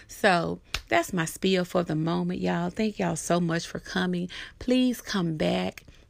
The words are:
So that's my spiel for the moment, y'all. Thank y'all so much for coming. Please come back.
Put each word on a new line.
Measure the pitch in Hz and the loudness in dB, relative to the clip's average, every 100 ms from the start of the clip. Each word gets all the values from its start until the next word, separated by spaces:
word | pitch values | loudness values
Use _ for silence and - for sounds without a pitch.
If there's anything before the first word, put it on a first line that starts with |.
| - | -16
So | - 208 175 170 180 - - - | 2 4 4 2 -6 -8 -10 0
that's | 339 - | 0 2
my | 180 165 | -2 -2
spiel | - 190 185 180 | 0 2 2 2
for | 185 | 0
the | 170 156 | 0 0
moment, | 160 175 175 185 | 0 0 -2 -2
y'all. | 180 175 175 | 0 0 -2
Thank | - 220 208 | -2 -2 0
y'all | 175 165 | -2 -2
so | - 175 | 0 2
much | 170 165 - | 2 -2 -4
for | 180 | -12
coming. | - 185 180 175 180 - - - | -6 -2 0 -2 -4 -10 -14 -8
Please | - 254 254 233 | 2 4 4 0
come | - 202 170 156 | -4 -2 0 0
back. | 175 185 185 - - - | 0 0 -2 -8 -20 -20